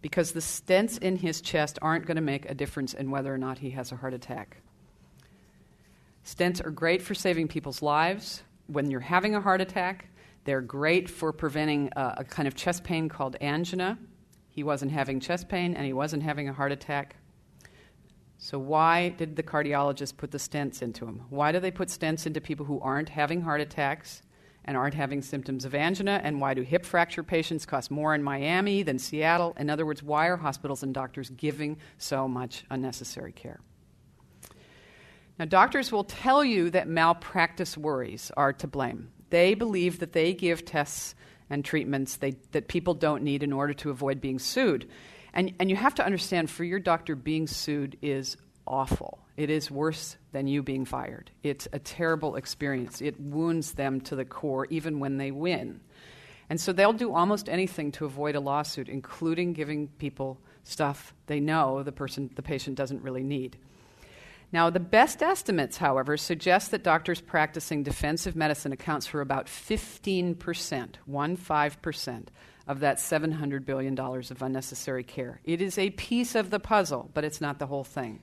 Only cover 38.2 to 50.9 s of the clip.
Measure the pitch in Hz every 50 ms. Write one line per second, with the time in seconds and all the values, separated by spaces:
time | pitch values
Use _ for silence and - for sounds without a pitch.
38.2 | - - - 139 143 139 139 - - 139 139 139 131 120 - - 117 - - -
39.2 | - _ - 170 175 190 220 202 240 226 202 180 175 180 175 180 175 160 - 165
40.2 | 160 175 190 170 185 170 170 156 165 - - 151 147 143 - - - - - -
41.2 | - - - - - _ 143 143 139 - - 156 131 135 143 135 135 131 - -
42.2 | 139 139 131 - - - - 156 - - - 175 175 180 165 135 165 156 151 120
43.2 | 135 147 139 139 147 143 139 135 143 147 143 143 - 151 135 123 143 135 135 135
44.2 | - 135 131 127 - - - 254 269 214 147 123 - - - - - - - -
45.2 | - - - - 190 180 185 - 190 190 190 196 226 285 - - - 190 196 175
46.2 | - - 185 175 160 151 - - 170 170 180 196 175 180 165 165 165 - 156 135
47.2 | 123 151 156 156 160 151 - - - 156 147 147 139 139 - - - 147 139 135
48.2 | 135 131 - - - _ _ _ _ - - 135 131 127 - - - 50 - -
49.2 | - _ _ - 151 143 151 156 147 - 139 139 151 160 160 156 - - - _
50.2 | - _ - 139 139 139 139 143 135 139 135 131 131 -